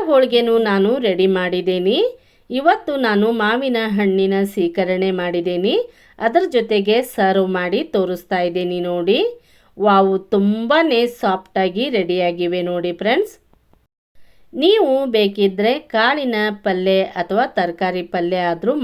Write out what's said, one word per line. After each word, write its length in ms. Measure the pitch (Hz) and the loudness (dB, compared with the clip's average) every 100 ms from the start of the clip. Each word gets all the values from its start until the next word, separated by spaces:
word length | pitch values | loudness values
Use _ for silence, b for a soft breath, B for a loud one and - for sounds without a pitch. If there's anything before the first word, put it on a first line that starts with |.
| 330 | 4
ಹೋಳಿಗೆನೂ 480 | 269 254 240 233 226 220 | 4 4 2 2 2 2
ನಾನು 200 | 196 196 269 | 2 2 2
ರೆಡಿ 300 | 233 180 190 185 | 0 2 2 2
ಮಾಡಿದ್ದೀನಿ. 600 | 180 180 175 185 180 277 480 b b b - | 0 -2 0 0 0 0 0 b b b -8
ಇವತ್ತು 420 | 247 302 427 381 277 | 0 2 2 0 -2
ನಾನು 300 | 240 202 214 226 | 0 2 2 0
ಮಾವಿನ 420 | 208 240 269 233 220 | 0 0 -2 -2 -2
ಹಣ್ಣಿನ 420 | 202 196 190 190 196 196 | 0 0 2 2 0 -2
ಸೀಕರಣೆ 540 | 202 170 170 180 185 190 | -2 -2 -2 -2 0 -2
ಮಾಡಿದ್ದೀನಿ, 640 | 185 175 175 175 180 196 381 480 B B - | -2 -2 -2 -2 -2 0 -2 -4 B B -6
ಅದರ 260 | 226 330 381 | 0 0 2
ಜೊತೆಗೆ 440 | 247 220 208 196 226 247 | 0 0 0 2 0 0
ಸರ್ವ್ 340 | - 190 190 185 185 | 0 0 2 0 -2
ಮಾಡಿ 240 | 180 208 320 | -2 -2 -2
ತೋರಿಸ್ತಾ 440 | 214 180 190 - 185 | -2 -2 -4 -4 -2
ಇದ್ದೀನಿ 380 | 180 180 180 180 | -2 -2 -4 -4
ನೋಡಿ. 380 | 175 175 175 254 466 480 b b b - | -4 -2 0 0 0 -6 b b b -2
ವಾವ್, 340 | 208 196 196 190 190 | 2 4 4 0 0
ತುಂಬಾನೇ 720 | 202 202 220 233 311 330 233 240 - | 0 2 0 0 2 2 2 0 -2
ಸಾಫ್ಟಾಗಿ 640 | 214 190 - 196 185 185 277 | -2 -2 -4 -2 -2 -2 -2
ರೆಡಿಯಾಗಿವೆ 680 | 226 170 180 175 175 175 180 | -2 -2 0 0 0 -2 -2
ನೋಡಿ 300 | 175 175 175 175 | -2 -4 -4 -4
ಫ್ರೆಂಡ್ಸ್. 340 | 196 294 427 - _ _ _ _ _ _ _ - - - - | -2 -2 -2 -8 _ _ _ _ _ _ _ -20 -20 -20 -12
ನೀವು 400 | - 320 440 302 262 269 | 0 4 4 4 2 0
ಬೇಕಿದ್ರೆ 680 | 220 202 202 196 190 214 285 - | 0 0 2 0 2 0 -2 -2
ಕಾಳಿನ 480 | 220 233 302 262 214 214 202 | 0 0 0 -2 -2 -4 -4
ಪಲ್ಯ 320 | 202 185 190 190 190 185 | -4 -2 2 2 0 -4
ಅಥವಾ 280 | 170 202 247 | -4 -2 -2
ತರಕಾರಿ 580 | - 175 170 185 180 180 | -2 -4 -2 -4 -4 -6
ಪಲ್ಯ 320 | 185 170 180 175 | -4 -2 -2 -2
ಆದ್ರೂ 220 | 165 196 240 | -2 -2 -2